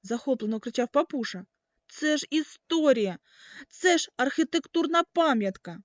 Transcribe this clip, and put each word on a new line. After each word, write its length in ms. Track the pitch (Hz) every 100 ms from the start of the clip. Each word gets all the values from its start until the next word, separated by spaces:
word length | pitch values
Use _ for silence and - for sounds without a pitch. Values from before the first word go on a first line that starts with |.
захоплено 580 | - 240 - 254 214 220
кричав 280 | 240 240 233
Папуша. 540 | - 339 285 220 180 185 _ _ _ _
«Це 300 | - 302 302
ж 100 | -
історія! 880 | 302 294 - _ 330 302 240 202 170 _ _ - - -
Це 300 | - 359 339
ж 120 | - -
архітектурна 880 | 254 - 311 330 - 339 294 339 339
пам'ятка! 720 | - 320 233 196 190 180 175